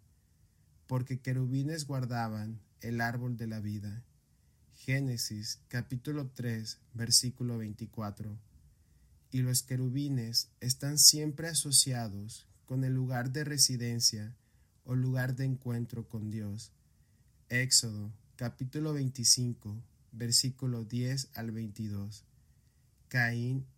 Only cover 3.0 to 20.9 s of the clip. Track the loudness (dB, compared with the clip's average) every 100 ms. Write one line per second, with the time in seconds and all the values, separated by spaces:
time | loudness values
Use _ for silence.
3 | 0 0 -4 -4 -4 -4 -4 -4 -6 -8
4 | -12 _ _ _ _ _ -20 -10 -2 0
5 | 0 -2 -4 -6 -6 -10 -6 -6 -4 -6
6 | -4 -4 -6 -4 -4 -2 -6 -12 -14 -6
7 | 4 4 4 -2 -2 -2 -4 -8 -8 -6
8 | -6 -6 -10 -10 -14 -20 -20 -20 _ -20
9 | -20 -20 _ 0 2 2 0 -2 0 0
10 | 0 0 0 0 -2 _ -4 -2 0 8
11 | 8 8 0 -2 -2 -2 4 4 4 0
12 | -4 -6 -10 -12 -18 -20 -4 -2 2 0
13 | 0 0 -2 -2 -2 4 4 4 0 2
14 | 2 2 -6 -12 _ _ -20 _ -2 0
15 | 2 0 0 0 0 -2 -2 -4 -4 -6
16 | -8 -6 -4 -4 -6 -8 -12 _ _ _
17 | _ _ -20 _ _ -2 4 4 4 -4
18 | -8 -10 -20 -6 -6 -4 -6 -2 -2 0
19 | 0 0 4 4 4 -2 -6 -10 -12 -20
20 | -20 -8 2 2 2 0 -2 -2 -2